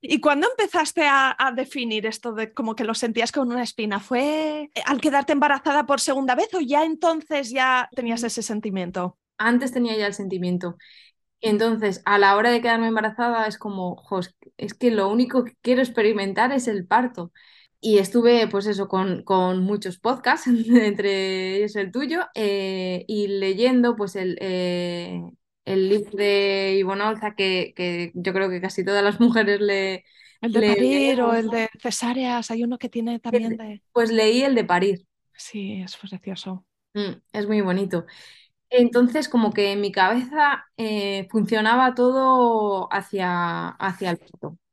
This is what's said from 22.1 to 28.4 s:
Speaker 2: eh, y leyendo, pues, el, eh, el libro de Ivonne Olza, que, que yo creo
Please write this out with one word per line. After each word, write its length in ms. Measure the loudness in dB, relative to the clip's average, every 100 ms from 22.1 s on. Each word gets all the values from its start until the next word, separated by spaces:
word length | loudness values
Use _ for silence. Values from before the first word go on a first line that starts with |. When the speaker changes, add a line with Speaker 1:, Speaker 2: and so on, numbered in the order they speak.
| -4 -6 -4
Speaker 2:
eh, 680 | -2 -2 -4 -4 -4 -6 -6
y 200 | -4 -2
leyendo, 680 | -2 -2 2 2 4 2 0
pues, 200 | -4 -4
el, 220 | -6 -4
eh, 800 | -4 -2 -2 -2 -4 -6 -8 -10 -12 -18 _ _ -4
el 240 | 0 2
libro 220 | 0 -2 -2
de 580 | 0 2 2 0 0 0
Ivonne 240 | 0 0 -2
Olza, 300 | -2 -6 -2
que, 380 | -2 -2 -4 -6
que 360 | -6 -4 -6 -6
yo 180 | -4
creo 160 | -2